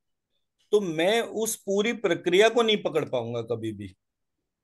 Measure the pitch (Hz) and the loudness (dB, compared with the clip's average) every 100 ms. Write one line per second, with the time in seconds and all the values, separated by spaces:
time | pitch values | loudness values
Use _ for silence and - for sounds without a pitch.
0 | _ _ _ _ _ _ _ 208 185 156 | _ _ _ _ _ _ _ 0 2 0
1 | 180 233 - 208 220 - - 196 214 233 | 2 2 -2 -4 -6 -6 -2 0 0 0
2 | 180 170 175 185 220 240 226 208 175 151 | -2 -2 2 4 4 4 2 0 0 -2
3 | 123 123 117 120 113 113 110 101 98 - | -2 -4 -4 -6 -6 -6 -6 -8 -12 -18
4 | _ _ _ _ _ _ | _ _ _ _ _ _